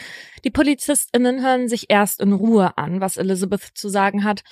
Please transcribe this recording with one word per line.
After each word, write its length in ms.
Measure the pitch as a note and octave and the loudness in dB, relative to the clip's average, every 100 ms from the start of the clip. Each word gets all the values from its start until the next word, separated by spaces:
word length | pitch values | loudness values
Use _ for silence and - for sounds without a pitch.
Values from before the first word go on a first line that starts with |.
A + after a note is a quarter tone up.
| - - - - | -20 -20 -20 -8
Die 60 | B3 | -2
PolizistInnen 920 | C#4 D4 C#4 - C#4 - A#3+ B3 C4 | 2 2 0 0 -2 0 0 0 0
hören 240 | C4 B3+ B3 | 0 0 0
sich 220 | A#3 - | -4 0
erst 300 | G#3 G3+ - | 2 2 0
in 120 | G3 | 0
Ruhe 440 | G3 A3+ A3 F3+ - | 2 4 4 4 0
an, 240 | D3 F#3 | -4 -4
was 160 | F#3+ - | -4 -2
Elizabeth 540 | F#3+ F#3 F#3+ G3 - | -2 -2 -2 -4 -6
zu 140 | - G#3 | -12 -4
sagen 360 | G3 G3 G3+ | 0 0 0
hat, 180 | G#3 G3+ - | -2 -2 -8